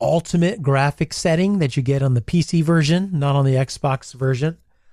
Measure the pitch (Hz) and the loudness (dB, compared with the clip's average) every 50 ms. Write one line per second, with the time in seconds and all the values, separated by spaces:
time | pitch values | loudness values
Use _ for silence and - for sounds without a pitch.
0 | - 139 156 170 - - - 170 170 175 226 214 143 139 139 135 139 143 - - | 0 0 0 0 0 0 0 0 0 0 -2 -2 -2 0 2 2 2 0 -2 -4
1 | 160 - - - - 180 160 170 185 196 202 190 156 127 - 143 127 131 139 139 | -6 -6 -6 -4 -2 0 0 2 0 0 0 0 0 -2 -2 -2 -2 0 0 0
2 | 139 135 127 120 107 - - 175 156 - - 165 156 160 170 165 151 143 165 185 | 0 0 0 0 0 0 0 0 0 2 0 0 2 2 2 2 2 2 2 0
3 | 190 196 180 147 143 139 139 143 135 135 131 127 135 - - - - 139 135 131 | 0 -2 -2 -2 0 0 2 2 2 2 2 0 0 -2 -6 -6 -4 -4 -4 -4
4 | - - - 120 135 131 135 120 143 160 170 - _ _ _ _ _ _ | -8 -12 -10 -4 -2 -2 -2 0 -2 -4 -4 -8 _ _ _ _ _ _